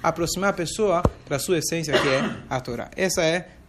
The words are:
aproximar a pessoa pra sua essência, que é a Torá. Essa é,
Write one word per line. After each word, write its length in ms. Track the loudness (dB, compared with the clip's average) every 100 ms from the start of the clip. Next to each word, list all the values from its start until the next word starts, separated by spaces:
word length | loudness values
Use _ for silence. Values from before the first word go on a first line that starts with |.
aproximar 460 | -2 0 -2 0 0
a 40 |
pessoa 480 | 0 -4 0 2 4 4 2 -6
pra 120 | -4
sua 200 | 0 0
essência, 340 | 0 -2 0 0
que 80 | 2
é 280 | 2 0 -6 -6
a 100 | -6
Torá. 280 | -4 -8 -6 -2
Essa 260 | 0 2
é, 260 | 2 2 -2 -16